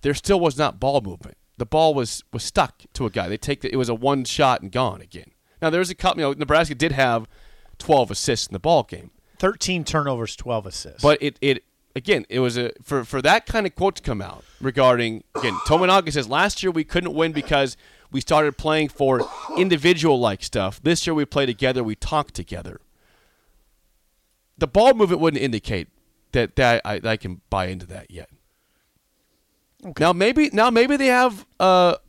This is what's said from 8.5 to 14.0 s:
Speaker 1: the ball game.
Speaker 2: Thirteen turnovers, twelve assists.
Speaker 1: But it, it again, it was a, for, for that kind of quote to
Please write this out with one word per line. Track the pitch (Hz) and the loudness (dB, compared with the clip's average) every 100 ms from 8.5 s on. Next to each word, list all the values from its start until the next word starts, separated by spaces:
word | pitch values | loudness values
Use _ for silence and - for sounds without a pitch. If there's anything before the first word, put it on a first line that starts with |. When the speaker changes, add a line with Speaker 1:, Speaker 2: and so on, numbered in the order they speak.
Speaker 1:
the | 98 | -6
ball | 151 165 | 2 2
game. | 120 87 87 _ _ _ | 0 -10 -18 _ _ _
Speaker 2:
Thirteen | 185 202 - 180 156 | -4 -2 -4 -4 -2
turnovers, | 160 143 127 113 - | -2 -2 -4 -6 -10
twelve | - 117 98 | -6 -6 -6
assists. | - - 69 | -14 -16 0
Speaker 1:
But | 139 151 | 2 2
it, | 143 127 | 0 -4
it | 139 127 _ _ _ - | -2 -2 _ _ _ -12
again, | 127 175 - | -2 -2 0
it | 120 | -2
was | 127 120 | -2 -2
a, | 120 - | -6 -8
for, | - 139 117 | -6 -4 -4
for | 139 | -2
that | 131 208 - | 2 2 2
kind | 226 196 | -4 -4
of | |
quote | - 190 | -2 -2
to | - | -2